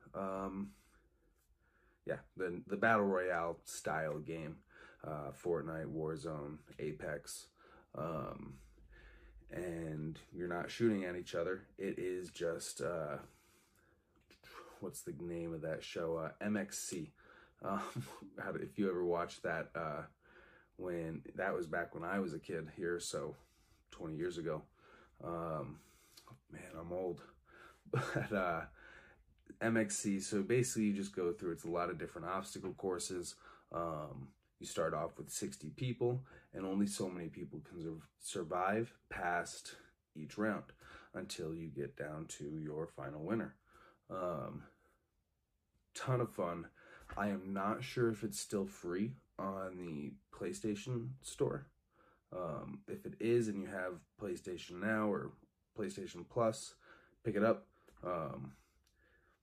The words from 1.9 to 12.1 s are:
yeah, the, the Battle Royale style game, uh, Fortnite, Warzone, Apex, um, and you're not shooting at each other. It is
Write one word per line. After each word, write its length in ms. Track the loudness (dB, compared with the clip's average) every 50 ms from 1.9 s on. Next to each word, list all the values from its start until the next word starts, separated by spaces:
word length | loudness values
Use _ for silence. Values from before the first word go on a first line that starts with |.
| _ _ _
yeah, 140 | -2 -2 -2 -6 -8 _
the, 260 | -2 -2 0 0 -2 -2
the 100 | -2 2
Battle 280 | 6 8 8 8 8 8
Royale 560 | 8 6 6 4 4 4 4 2 2 0 -2 -6
style 560 | -8 -8 -4 0 0 2 2 2 2 0 -2
game, 380 | -2 -4 -4 -4 -4 -6 -8 -10 -14 -20 -20 -20 -20 -20 -16 -10 -8
uh, 260 | -6 -4 -4 -4 -6 -8 -2 2
Fortnite, 440 | 2 2 4 2 0 -2 -2 -2
Warzone, 680 | -2 -2 -2 0 0 -2 -2 -2 -4 -4 -4 -4 -6 -8 -10 -12 -14 -8 -4
Apex, 680 | -4 -4 -2 -2 -4 -4 -4 -4 -4 -8 -10 -10 -12 -14 _ -20 -20 -20 -20 -20 -20 _ -4
um, 580 | -2 -2 0 0 0 -2 -2 -4 -6 -8 -8 -10 -12 -16 -20 -20 -20 -20 -20 -20 -20 -18 -18 -18 -18 -20 -20 -20 -20 -14 -8
and 680 | -4 -4 -2 -2 -2 -2 -2 -2 -2 -2 -2 -2 -4 -6 -10 -10 -6
you're 140 | -4 -2
not 240 | 0 0 0 0 -2
shooting 340 | 4 6 6 8 8 6 2
at 100 | 0 -2
each 200 | -2 -4 0 0
other. 280 | 2 2 2 2 0 -4 -10 -6
It 220 | -2 -2 0 0 0
is 300 | 0 0